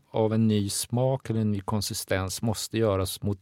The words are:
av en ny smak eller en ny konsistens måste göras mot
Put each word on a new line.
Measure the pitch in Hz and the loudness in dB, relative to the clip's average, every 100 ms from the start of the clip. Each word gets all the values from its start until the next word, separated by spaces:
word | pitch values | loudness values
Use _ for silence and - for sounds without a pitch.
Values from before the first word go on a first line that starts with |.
| _ | _
av | 113 110 | 0 2
en | 110 110 | 4 4
ny | 104 101 | 2 0
smak | - - 120 131 131 - | -4 -2 0 0 0 -2
eller | 113 | -2
en | 107 | 0
ny | 101 | -2
konsistens | - 110 - 110 - 95 95 - | -2 -4 -2 -6 -2 -2 -2 -2
måste | 113 104 - 110 | -2 -2 -4 0
göras | 110 95 92 - | 2 2 0 -4
mot | 104 98 | -4 -4